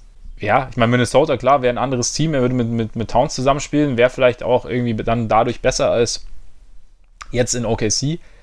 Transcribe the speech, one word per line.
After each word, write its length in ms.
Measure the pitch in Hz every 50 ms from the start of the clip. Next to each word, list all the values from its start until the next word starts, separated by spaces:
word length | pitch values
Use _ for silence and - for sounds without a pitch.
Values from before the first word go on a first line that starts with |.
| - - - - - - -
ja, 300 | - 101 104 107 139 131 123
ich 80 | 104
meine, 140 | 123 117 117
Minnesota, 460 | 123 123 120 - - 127 156 156 135
klar, 240 | 113 123 127 143 139
wäre 120 | 123 123 120
ein 40 |
anderes 340 | 107 120 139 135 120 117 -
Team, 220 | - - 156 165 151
er 80 | 151
würde 140 | 151 139 127
mit, 120 | 127 117
mit, 280 | 113 117 117 113 110 -
mit 140 | 117 107 -
Towns 260 | - 117 - - -
zusammenspielen, 600 | - 127 135 139 147 - - - 147 151 143 123
wäre 140 | 113 120 127
vielleicht 340 | - - 131 123 120 - -
auch 220 | 92 123 127 -
irgendwie 300 | - - 123 120 120 110
dann 340 | 107 123 117 117 120 113 104
dadurch 320 | 110 110 117 123 113 -
besser 300 | - 131 127 - 139 104
als 340 | - 113 120 - - - - - - - - - - - - - - - - - - _ - _ - - - -
jetzt 240 | - 120 123 - -
in 100 | 123 117
O 100 | 107 113
K 140 | - 117 107
C. 300 | - - 131 143 165 - - - - -